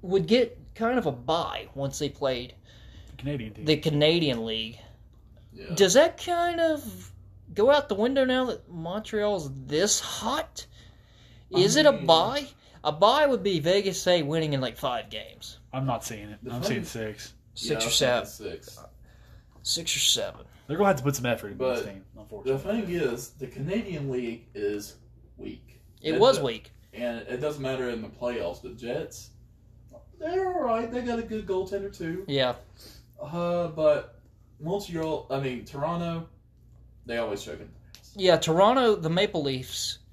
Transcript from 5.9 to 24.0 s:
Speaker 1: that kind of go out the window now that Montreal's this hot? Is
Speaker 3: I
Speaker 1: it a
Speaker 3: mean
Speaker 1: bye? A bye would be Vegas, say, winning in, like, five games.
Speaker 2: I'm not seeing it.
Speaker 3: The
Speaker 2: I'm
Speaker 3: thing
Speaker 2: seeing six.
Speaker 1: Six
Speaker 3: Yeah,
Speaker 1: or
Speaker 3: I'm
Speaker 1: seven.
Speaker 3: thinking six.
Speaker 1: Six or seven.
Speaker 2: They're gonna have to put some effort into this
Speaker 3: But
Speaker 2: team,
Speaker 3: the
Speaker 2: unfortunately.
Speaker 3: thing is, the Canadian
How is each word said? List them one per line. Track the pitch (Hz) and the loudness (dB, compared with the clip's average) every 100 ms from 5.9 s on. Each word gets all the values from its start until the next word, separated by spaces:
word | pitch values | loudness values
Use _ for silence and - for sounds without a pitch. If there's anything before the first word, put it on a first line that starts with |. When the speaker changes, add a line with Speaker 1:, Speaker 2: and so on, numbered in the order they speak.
Speaker 1:
that | 208 320 - | 8 6 2
kind | - 349 349 339 | -4 0 0 2
of | 330 302 240 185 - - - - - | 2 0 -4 -14 -18 -20 -20 -20 -12
go | 160 226 | 4 6
out | 285 285 | 6 4
the | 196 | 0
window | 233 277 262 | 2 4 2
now | 254 254 | 2 0
that | 185 - | -4 -8
Montreal's | 175 165 196 214 214 208 202 147 135 131 | -10 -6 -6 -4 -2 0 0 -4 -10 -2
this | 147 202 - | 0 2 2
hot? | - - 214 285 - - - - - - - - - - - 180 | -2 -6 -4 -4 -6 -12 -18 -20 -20 -20 -20 -20 -20 -20 -4 4
Is | 196 262 | 4 8
Speaker 3:
I | |
Speaker 1:
it | 294 | 6
a | |
Speaker 3:
mean | 226 170 | 6 6
Speaker 1:
bye? | 160 190 277 277 - _ - | 6 6 0 -6 -16 _ -6
A | 147 | -4
bye | 151 202 277 294 | 4 6 6 4
would | 240 | 2
be | 190 175 | 0 0
Vegas, | 147 196 196 - | 2 2 2 -2
say, | - 180 | 2 2
winning | 143 165 156 | 2 0 0
in, | 139 | -2
like, | 127 - | -2 -4
five | 135 120 107 | -4 -4 -8
games. | 107 101 - - - - | -14 -14 -18 -20 -20 -10
Speaker 2:
I'm | 131 135 | -6 -2
not | 117 | -4
seeing | - 107 104 | -6 -12 -12
it. | 104 | -14
Speaker 3:
The | 123 | -10
Speaker 2:
I'm | 120 | -6
Speaker 3:
thing | - | -2
Speaker 2:
seeing | 117 - | -4 -4
six. | 117 110 104 - - - | -8 -8 -10 -16 -20 -20
Speaker 1:
Six | - - | -12 -4
Speaker 3:
Yeah, | 151 | -2
Speaker 1:
or | |
Speaker 3:
I'm | 156 | 0
Speaker 1:
seven. | - 131 120 - | 2 4 2 -2
Speaker 3:
thinking | - 101 82 | -10 -12 -12
six. | - - - - - - - - _ - | -16 -20 -20 -20 -20 -20 -20 -20 _ -12
Speaker 1:
Six | - - 170 139 | -4 -4 -2 0
or | |
seven. | - 123 98 - - - - | 2 2 -2 -8 -20 -20 -8
Speaker 2:
They're | 160 | 2
gonna | 202 | 4
have | 160 | 4
to | |
put | 131 139 | 2 0
some | 123 | 0
effort | 113 104 | -2 -4
into | 98 | -4
this | 131 120 | -2 -2
Speaker 3:
But | 104 | -4
Speaker 2:
team, | 98 - 107 | -10 -18 -20
Speaker 3:
the | |
Speaker 2:
unfortunately. | 107 104 127 135 160 226 | -16 -10 -4 -4 -2 -4
Speaker 3:
thing | 180 175 | -2 -2
is, | 139 117 - | -2 -4 -10
the | - 135 | -12 -14
Canadian | - 147 202 202 165 | -8 -4 -4 -4 -6